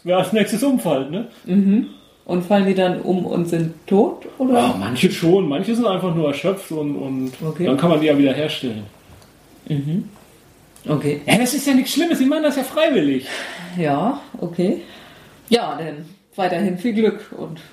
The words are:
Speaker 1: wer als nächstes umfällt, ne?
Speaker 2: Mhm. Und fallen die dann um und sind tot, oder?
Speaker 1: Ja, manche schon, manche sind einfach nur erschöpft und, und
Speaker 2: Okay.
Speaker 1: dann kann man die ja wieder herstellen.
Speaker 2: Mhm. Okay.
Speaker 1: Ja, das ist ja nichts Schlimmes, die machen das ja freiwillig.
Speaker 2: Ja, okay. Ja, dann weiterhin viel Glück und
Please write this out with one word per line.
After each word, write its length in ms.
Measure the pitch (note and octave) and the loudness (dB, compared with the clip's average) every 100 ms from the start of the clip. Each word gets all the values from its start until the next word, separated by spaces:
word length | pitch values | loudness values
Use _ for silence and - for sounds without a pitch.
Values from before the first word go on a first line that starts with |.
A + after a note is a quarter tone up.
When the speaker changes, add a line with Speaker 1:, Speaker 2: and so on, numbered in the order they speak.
Speaker 1:
wer 140 | E3+ F#3 | 0 2
als 140 | F3+ | 2
nächstes 300 | A3 G3+ G#3+ | 2 2 2
umfällt, 480 | C#4 B3+ F3 C3+ C3+ | 2 2 2 0 -2
ne? 160 | F3+ A#3+ - | -6 -8 -12
Speaker 2:
Mhm. 440 | - F#3+ G3 G#3 - - - _ | 0 2 4 4 0 -8 -20 _
Und 200 | - F3+ | -4 -4
fallen 220 | F3+ G3+ F#3+ | 2 2 4
die 80 | |
dann 260 | F#3+ F#3 - | 2 2 0
um 240 | - F3+ - | -2 -2 0
und 220 | F3 E3+ | -2 0
sind 260 | E3+ E3 - - | 0 -2 -4 0
tot, 400 | G3 D#4+ - - - | 2 2 0 -12 -2
oder? 160 | C4 | 2
Speaker 1:
Ja, 220 | A#3+ G#3 - | 4 2 0
manche 320 | G2+ B2 F#3 | -4 2 2
schon, 380 | - E3 G3 E3+ | 2 4 4 4
manche 260 | C#3+ F#3+ | -2 -2
sind 120 | A#3 A3+ | 0 0
einfach 280 | F#3 F#3 | 0 0
nur 140 | E3 D3+ | 0 0
erschöpft 420 | - F3 F#3+ - | 0 -2 -2 -6
und, 220 | D#3 D3 C#3+ | -6 -4 -4
und 360 | C3+ C3 C3 - | -4 -4 -6 -6
Speaker 2:
Okay. 200 | D#3+ D#3+ | -8 -2
Speaker 1:
dann 120 | F3 C#3+ | 0 2
kann 120 | F3 | 4
man 100 | D#3 | 4
die 60 | D3+ | 4
ja 100 | C#3+ | 4
wieder 140 | C#3 | 4
herstellen. 500 | C3 D3+ - B2+ G#2+ G2+ - - - - _ _ - - | 2 -2 -4 -6 -6 -10 -18 -20 -20 -20 _ _ -18 -6
Speaker 2:
Mhm. 400 | D3 C#3+ F3 - - - - _ _ _ - - | -4 -2 -4 -6 -14 -20 -20 _ _ _ -14 -4
Okay. 340 | D3+ C#3+ C#3+ - | -2 -2 -4 0
Speaker 1:
Ja, 100 | F#3+ | 0
das 140 | B3 | 2
ist 120 | D4 C#4+ | -2 2
ja 80 | |
nichts 180 | B3+ - | 2 2
Schlimmes, 260 | C#4 E4+ D4+ | 0 0 2
die 80 | C4 | 2
machen 160 | D#4 | 2
das 120 | D4+ C4+ | 0 -2
ja 60 | |
freiwillig. 640 | - D4+ D#4+ A#3+ C#3+ C3 - - - - F3 F3+ | -4 0 2 2 2 0 -4 -12 -12 -14 -10 -4
Speaker 2:
Ja, 420 | D#3 C#3 G3+ C#4+ - - | 0 0 0 -4 -10 -10
okay. 420 | E3+ F3 F#3 E4+ - - - - - - - | -8 -2 -2 -2 -6 -20 -20 -20 -20 -12 0
Ja, 280 | A#3 E3+ D3 | 2 2 -6
dann 260 | D#3+ D3 E3 - _ - | -8 -10 -16 -20 _ -4
weiterhin 400 | F3+ F3 G3+ F3+ | -2 0 -2 -2
viel 160 | B3 | -2
Glück 400 | G#3+ G#3+ - - - | 2 2 0 -12 -14
und 220 | D#3+ D#3+ - | -12 -14 -18